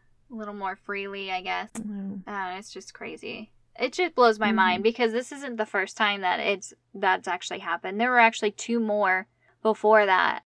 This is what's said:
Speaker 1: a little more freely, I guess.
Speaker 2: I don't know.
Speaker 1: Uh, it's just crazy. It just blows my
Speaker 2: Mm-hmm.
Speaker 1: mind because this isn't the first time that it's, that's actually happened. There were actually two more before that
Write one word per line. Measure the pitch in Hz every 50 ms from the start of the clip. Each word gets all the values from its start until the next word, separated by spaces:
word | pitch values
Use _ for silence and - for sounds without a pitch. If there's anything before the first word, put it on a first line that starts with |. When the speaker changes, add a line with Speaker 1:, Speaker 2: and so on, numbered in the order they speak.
| _ _ _ _ _ -
Speaker 1:
a | 247
little | 220 214 208 202
more | 202 190 190 190
freely, | - _ - 202 196 196 196 196 196 196 190
I | 185 185
guess. | 180 185 180 180 196 - -
Speaker 2:
I | -
don't | 214 208 208 196 196 196 202 196 180
know. | 202
Speaker 1:
Uh, | 208 196 190 180 180 190
it's | 214 -
just | - 196 - - -
crazy. | - - - 160 - - - 190 202 220 - _ _ _ _ _ -
It | 247 294
just | - - 359 339 -
blows | 254 240 226 220 214
my | 220 208
Speaker 2:
Mm-hmm. | 220
Speaker 1:
mind | 220 190 185 180 185
because | 202 220 226 - 240 226
this | 220 247 254 -
isn't | 294 277 285 269 233
the | 220 214
first | - - 196 190 - -
time | - 220 202 202 196
that | 190 180 185 160
it's, | 143 196 202 185 - - - _ _ _ -
that's | 196 202 185 185 185 - 190
actually | 175 180 - - 180 190
happened. | 185 175 170 170 - 185 196 214
There | 240 254
were | 254 240
actually | 226 226 226 - 226 208
two | 202 - - - 233 233
more | 220 220 208 208 202 190 214 190 208 _ _ _ _ _ _ _
before | - 220 214 - - 214 220 214 208
that | 196 185 180 170 - - - - _